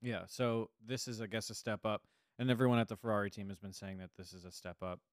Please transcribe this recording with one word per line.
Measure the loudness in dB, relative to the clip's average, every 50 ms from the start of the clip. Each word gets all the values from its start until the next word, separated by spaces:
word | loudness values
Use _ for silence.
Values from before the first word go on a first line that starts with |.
| -4
Yeah, | -4 -2 -4 -4 -6
so | -2 0 2 2 4 2 0 -2 _ _ -8
this | -6 -4 -4 -4 -4
is, | -6 -6
I | -4
guess, | -2 -2 -2 -2 -4
a | -8
step | -6 -4 -2 -2 0 0
up. | 0 0 0 _ _ _ _ _ _ _ 0
And | 2 4
everyone | 6 6 8 8 8 6
at | 6 4
the | 0
Ferrari | -4 0 2 2 4 2 0
team | -2 -6 -8 -8
has | -8 -8
been | -10 -10 -10
saying | -10 -8 -8 -8 -8
that | -10 -12 _
this | -14 -16 -14 -14
is | -14 -14
a | -14
step | -14 -12 -10 -10 -8 -6 -6
up. | -6 -6 -6 _ _